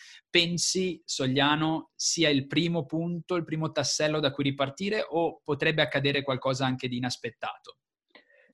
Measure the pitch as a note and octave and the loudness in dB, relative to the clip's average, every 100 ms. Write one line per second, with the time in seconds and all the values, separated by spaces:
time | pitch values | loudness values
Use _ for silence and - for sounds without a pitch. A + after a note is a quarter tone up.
0 | - - _ F3 E3+ E3+ - F#3+ F#3 D#3+ | -20 -20 _ 2 2 0 0 0 -2 -4
1 | - - C3 C3+ C#3+ D3+ D#3 D#3+ - - | -6 -2 0 4 4 4 2 0 -6 -6
2 | - E3+ D3+ C#3 C#3 D3+ E3+ E3+ C#3 D#3+ | -2 2 4 2 0 0 0 0 -2 -2
3 | E3+ F3 - F3+ D#3+ D#3+ D#3 D#3 C#3 - | -2 -4 -2 -4 -2 -2 -2 -2 -2 0
4 | D3+ D#3 C#3+ C#3+ C#3 C#3 C3+ - G3 G#3+ | 0 2 0 0 0 0 -2 -2 -2 -2
5 | - D#3+ D#3+ - - D3 D#3 D#3 D3+ C#3+ | -2 0 0 -2 -6 0 2 2 2 2
6 | C#3 C#3 C3+ B2+ C3+ B2+ C3 B2+ B2+ B2 | 2 0 0 -2 -2 0 -2 -2 -4 -4
7 | B2 - A#2 - - - - - _ _ | -4 -4 -8 -8 -10 -10 -16 -20 _ _
8 | _ - _ _ _ | _ -20 _ _ _